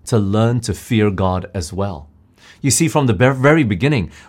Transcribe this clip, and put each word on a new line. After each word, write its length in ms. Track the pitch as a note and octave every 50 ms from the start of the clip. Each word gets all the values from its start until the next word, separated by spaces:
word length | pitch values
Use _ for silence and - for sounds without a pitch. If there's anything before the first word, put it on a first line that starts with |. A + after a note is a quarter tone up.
| -
to 120 | - - A2
learn 420 | G2+ G2 G2+ A2 A2+ A#2 A#2+ B2
to 120 | A#2 - G2+
fear 360 | - - - B2+ A2 G#2+ G#2
God 400 | G2 F2+ F#2+ F#2 F#2 F#2 F2+ - -
as 200 | G2 E2+ - -
well. 360 | F2+ G2 G2+ F#2 D2 C#2+ - _ _ _ _ _ _ - - - _
You 100 | - C#3
see, 160 | B2 - E3 D#3
from 200 | - D#3 C#3+ B2
the 60 | A2
ver-, 200 | F2+ B2 C3 C#3
very 300 | C3 B2+ C#3+ D#3 E3 D3
beginning, 480 | G#2+ G#2 E2+ A2+ C#3+ D3+ B2 E2+ - - - -